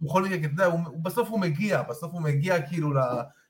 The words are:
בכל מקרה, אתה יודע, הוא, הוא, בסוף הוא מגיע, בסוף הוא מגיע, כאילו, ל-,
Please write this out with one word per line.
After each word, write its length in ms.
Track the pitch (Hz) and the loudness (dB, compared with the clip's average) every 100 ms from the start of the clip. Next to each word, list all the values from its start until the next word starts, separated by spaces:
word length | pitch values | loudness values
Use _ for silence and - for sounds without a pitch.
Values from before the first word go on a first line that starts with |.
בכל 220 | 147 180 | 0 2
מקרה, 140 | 190 170 | 2 0
אתה 100 | 151 | -2
יודע, 180 | 160 | 2
הוא, 160 | 180 165 160 | 2 2 -2
הוא, 180 | 147 | -6
בסוף 240 | 175 240 226 | -4 -2 0
הוא 120 | 220 | 0
מגיע, 420 | 175 147 208 151 | 0 0 0 0
בסוף 300 | - - 165 | -2 -8 -8
הוא 100 | 175 | -4
מגיע, 400 | 156 143 180 170 | 0 2 2 0
כאילו, 300 | 143 170 147 | 0 -2 0
ל-, 300 | 139 123 123 - - | 2 2 0 -4 -14